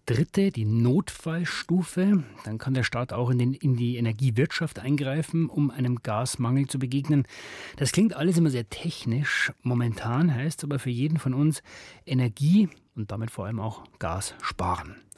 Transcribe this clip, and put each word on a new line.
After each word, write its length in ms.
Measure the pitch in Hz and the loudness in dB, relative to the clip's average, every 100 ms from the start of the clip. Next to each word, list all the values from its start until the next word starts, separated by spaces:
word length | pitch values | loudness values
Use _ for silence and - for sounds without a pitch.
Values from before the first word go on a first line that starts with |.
| - | 0
dritte, 460 | 117 - 196 196 | 0 2 2 2
die 120 | 117 | 2
Notfallstufe. 1600 | 107 113 120 160 - - 160 165 156 - - 180 165 180 196 196 117 - | 2 4 4 4 0 -6 -6 -4 -4 -4 0 0 0 0 4 4 0 -8
Dann 140 | 110 110 | -8 -6
kann 160 | 131 | -2
der 100 | 131 | 0
Staat 280 | 107 127 123 | 0 -2 -4
auch 180 | 117 123 | -2 0
in 100 | 123 | 2
den, 140 | 123 | 2
in 220 | 135 143 120 | 2 0 2
die 200 | 120 123 | 0 0
Energiewirtschaft 800 | 117 110 131 113 151 - 165 - | -2 2 2 2 0 0 -6 -4
eingreifen, 720 | 131 147 135 147 - 165 156 | -2 0 0 -2 0 0 0
um 220 | - 143 | 2 0
einem 240 | - 123 120 | 2 0 0
Gasmangel 720 | - 107 127 - 120 135 135 | -2 -2 -2 -2 0 2 0
zu 100 | 135 | -2
begegnen. 480 | 127 139 139 143 - - - - - - | -2 -2 2 2 2 -6 -16 -16 -14 -4
Das 140 | 135 | 0
klingt 240 | 175 220 | 4 2
alles 240 | 135 170 170 | 2 0 4
immer 120 | 160 | 4
sehr 200 | 123 113 | 2 -4
technisch. 840 | - 170 - 117 123 143 - - - | -8 -8 -6 -2 0 0 0 -2 -2
Momentan 720 | 123 120 120 104 113 127 170 | -2 0 0 -2 -2 2 2
heißt's 300 | 123 151 - | 2 -2 -4
aber 160 | 147 139 | -4 -4
für 120 | 131 | -2
jeden 280 | 120 151 160 | -2 0 0
von 160 | 131 | 0
uns, 260 | 127 156 - - - - - - | 2 2 0 -6 -20 -20 -20 -2
Energie 600 | 127 123 - 147 202 185 - _ | 0 0 2 4 6 4 0 _
und 160 | - 104 | -10 -8
damit 220 | 101 113 | -6 -6
vor 140 | - 98 | -6 -6
allem 120 | 110 | -4
auch 240 | 110 - - - | -6 -8 -14 -8
Gas 360 | 82 90 - - | -4 -4 -6 -8
sparen. 540 | - - 90 - - - - | -8 -4 -2 -2 -6 -16 -20